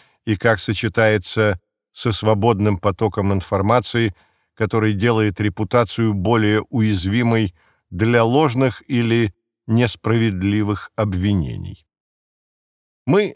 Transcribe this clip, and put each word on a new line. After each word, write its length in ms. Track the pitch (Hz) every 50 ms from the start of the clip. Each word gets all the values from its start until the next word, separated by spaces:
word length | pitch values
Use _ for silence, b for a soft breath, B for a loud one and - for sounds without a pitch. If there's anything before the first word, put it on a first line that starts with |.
| b b b b b
и 120 | 113 107 92
как 240 | - 117 113 98
сочетается 960 | - - 110 - - 110 - - 110 110 107 104 92 - - 113 110 104 98 87 _ _ _ _ _ _
со 220 | _ - - 123 104
свободным 640 | - - 110 110 101 101 117 113 95 104 107 101 87
потоком 560 | - 104 92 - 113 104 - - 98 98 101
информации, 840 | 95 87 - 107 95 95 104 117 123 113 - - 117 117 110 - _ _ _ _ _ _ _ _
который 400 | - 113 101 - 113 107 107 107
делает 480 | 98 101 120 117 110 107 104 95 -
репутацию 720 | 107 104 - - 107 - - 123 120 - - - 117 113 104
более 480 | 98 87 107 120 113 107 104 107 107 - -
уязвимой 840 | - 120 110 107 104 92 82 98 104 120 123 117 117 113 110 95 - _ _ _ _ _ _ -
для 340 | 95 87 110 113 120 120 117
ложных 580 | 113 120 147 160 147 117 127 135 131 110 - - -
или 480 | 139 120 120 113 113 120 117 98 - _ _ _ _ _ _ -
несправедливых 1200 | 110 117 123 113 - - - 113 113 117 113 113 98 90 92 101 104 107 104 101 104 95 - - _
обвинений. 920 | - 110 107 92 90 92 104 104 92 76 64 57 50 87 90 - - _ _ _ _ _ _ _ _ _ _ _ _ _ _ _ _ _ _ _ _ _ _ _ _ -
Мы 300 | - 151 202 214 185 -